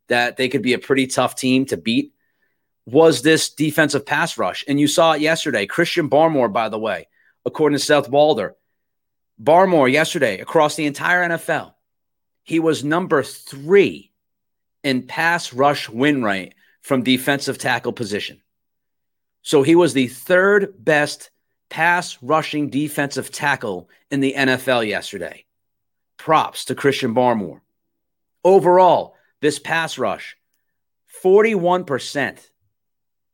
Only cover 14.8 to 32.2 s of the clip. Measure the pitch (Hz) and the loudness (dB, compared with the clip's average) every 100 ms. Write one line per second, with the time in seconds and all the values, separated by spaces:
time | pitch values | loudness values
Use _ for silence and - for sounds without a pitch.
14.8 | 143 127 127 - 165 170 - 123 143 139 | -4 -4 -4 -2 0 -2 -4 0 0 0
15.8 | - 113 147 139 107 95 90 _ _ _ | -8 -2 0 0 -2 -4 -8 _ _ _
16.8 | - 135 120 127 143 139 139 117 131 120 | -4 -2 0 0 0 -2 -4 -6 -4 -4
17.8 | 120 107 104 101 - - _ _ _ _ | -4 -8 -6 -6 -8 -16 _ _ _ _
18.8 | _ _ _ _ _ _ - 151 135 170 | _ _ _ _ _ _ 0 2 4 4
19.8 | 165 131 123 - - 180 196 202 196 - | 4 2 -4 -6 0 2 4 2 -2 -6
20.8 | 113 151 147 - - _ _ _ _ - | 0 0 0 -6 -18 _ _ _ _ -2
21.8 | 170 175 175 - 123 156 151 151 143 131 | 0 0 -4 -14 -2 -2 -2 -6 -4 -4
22.8 | 151 - 139 131 - - 143 135 113 90 | -4 -4 -4 -6 -10 -6 -4 -4 -6 -10
23.8 | - _ - 139 135 139 131 127 131 123 | -12 _ -6 -2 -2 0 0 0 0 -2
24.8 | 110 92 - 98 82 - _ _ _ _ | -2 -6 -8 -12 -12 -14 _ _ _ _
25.8 | _ _ _ _ - 156 110 - - - | _ _ _ _ 0 0 0 -8 -8 -2
26.8 | 139 135 123 117 123 113 87 - _ _ | 0 0 -2 0 2 0 -4 -12 _ _
27.8 | _ _ _ _ _ _ 175 190 165 180 | _ _ _ _ _ _ 4 4 6 6
28.8 | 180 127 90 _ _ - 147 147 - 160 | 6 4 0 _ _ -4 -4 -4 -4 -4
29.8 | 160 131 110 87 - - _ _ _ _ | -4 -6 -6 -6 -12 -20 _ _ _ _
30.8 | _ _ _ - 185 202 208 202 175 180 | _ _ _ -4 4 6 6 2 0 0
31.8 | 180 127 - 143 | -2 -6 -6 -4